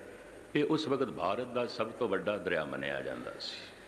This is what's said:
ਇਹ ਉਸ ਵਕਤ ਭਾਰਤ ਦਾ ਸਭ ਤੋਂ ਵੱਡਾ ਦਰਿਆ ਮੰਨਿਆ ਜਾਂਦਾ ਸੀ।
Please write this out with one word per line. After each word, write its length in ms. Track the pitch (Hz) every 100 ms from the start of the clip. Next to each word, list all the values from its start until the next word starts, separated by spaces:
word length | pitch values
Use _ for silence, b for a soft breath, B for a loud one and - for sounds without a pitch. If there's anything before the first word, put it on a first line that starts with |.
| - - - - - 147
ਇਹ 80 |
ਉਸ 240 | 147 156 -
ਵਕਤ 200 | 135 127
ਭਾਰਤ 400 | 107 87 107 127
ਦਾ 180 | 123 117
ਸਭ 260 | - 113
ਤੋਂ 180 | - 113
ਵੱਡਾ 280 | 92 90 104
ਦਰਿਆ 280 | 87 85 76
ਮੰਨਿਆ 360 | 67 69 69
ਜਾਂਦਾ 320 | 67 64 62 -
ਸੀ। 180 | - - - -